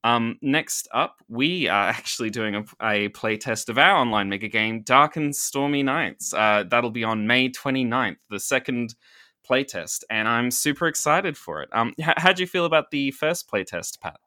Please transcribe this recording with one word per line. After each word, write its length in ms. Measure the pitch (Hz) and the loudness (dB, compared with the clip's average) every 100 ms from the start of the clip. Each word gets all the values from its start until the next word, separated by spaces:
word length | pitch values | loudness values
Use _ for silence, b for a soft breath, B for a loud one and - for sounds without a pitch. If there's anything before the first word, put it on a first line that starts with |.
Um, 340 | 117 120 117 - | 4 2 0 -4
next 480 | 139 147 - - - | 0 0 -2 -8 -4
up, 280 | 113 156 _ _ | -2 -2 _ _
we 400 | 113 147 180 113 | -2 -2 0 0
are 180 | 101 98 | 2 2
<laughs> 0 | |
actually 400 | 113 - - 113 | -2 -6 -4 -4
doing 260 | 113 110 101 | -4 -4 -4
a, 100 | 104 - | -8 -6
a 280 | 110 104 104 | -2 0 -2
playtest 600 | - 110 107 127 113 - | -4 -4 -4 -4 -6 -2
of 80 | 117 | 4
our 180 | 170 185 | 6 6
online 320 | 120 107 98 | 4 2 0
mega 220 | 98 107 | -4 -2
game, 320 | 110 110 113 | -2 -2 -4
Dark 340 | 107 127 151 165 | 4 6 6 2
and 180 | 147 | -4
Stormy 480 | 139 - 139 143 143 | -4 -4 -2 0 0
Nights. 520 | 139 147 117 - - | 0 -2 -4 -6 -6
Uh, 320 | 87 107 104 90 | 2 4 4 2
that'll 220 | 120 120 | 0 0
be 140 | 113 113 | -2 -2
on 200 | 110 107 | 0 2
May 220 | 123 127 | 2 2
twenty-ninth, 720 | 127 139 131 123 123 113 - _ | -2 -2 0 0 0 -2 -4 _
the 120 | 101 | -8
second 520 | - 131 135 123 117 - b b b b _ | 0 0 0 -4 -4 -8 b b b b _
playtest, 540 | 131 135 92 78 - - | 0 0 -8 -8 -10 -4
and 180 | 110 110 | -2 2
I'm 240 | 117 123 | 2 0
super 360 | - 151 143 170 | 0 -2 0 -2
excited 500 | - 151 165 190 147 | 0 2 2 0 -8
for 240 | - 76 | -10 -10
it. 80 | 69 | -4
Um, 220 | 110 117 - | 0 0 0
h-, 160 | 160 156 | 0 4
how'd 220 | 175 185 | 4 2
you 80 | 180 | -2
feel 180 | 185 170 | 0 2
about 260 | 160 143 | 2 2
the 200 | 143 139 | -2 -2
first 380 | 135 151 175 - | -2 -2 -2 -2
playtest, 520 | 107 92 85 - - | -4 -4 -8 -10 -10
Pat? 180 | - - | -12 -14